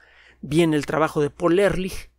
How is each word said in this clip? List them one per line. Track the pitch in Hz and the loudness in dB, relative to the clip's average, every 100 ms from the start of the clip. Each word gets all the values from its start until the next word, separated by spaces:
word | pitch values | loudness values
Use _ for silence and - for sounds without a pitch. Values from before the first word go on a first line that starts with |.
| _ - - _ | _ -20 -20 _
viene | 139 151 170 151 | -2 2 2 2
el | 139 | 0
trabajo | 156 156 160 | 0 0 0
de | 147 | -2
Paul | - 175 175 | 0 0 2
Ehrlich, | 196 165 185 - - | 2 0 -6 -10 -14